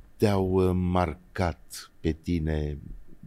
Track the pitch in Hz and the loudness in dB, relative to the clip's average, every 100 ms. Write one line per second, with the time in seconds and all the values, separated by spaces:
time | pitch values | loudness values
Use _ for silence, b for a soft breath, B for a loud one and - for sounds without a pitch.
0 | - - 110 98 95 92 92 90 90 90 | -14 0 2 4 2 4 4 2 2 2
1 | 87 - - - 90 - - - - - | 0 -2 -10 -2 -2 -2 -10 -18 -18 -6
2 | 85 78 - 87 78 78 73 73 - - | -4 -2 -2 -2 0 -2 -2 -6 -10 -14
3 | - - | -16 -16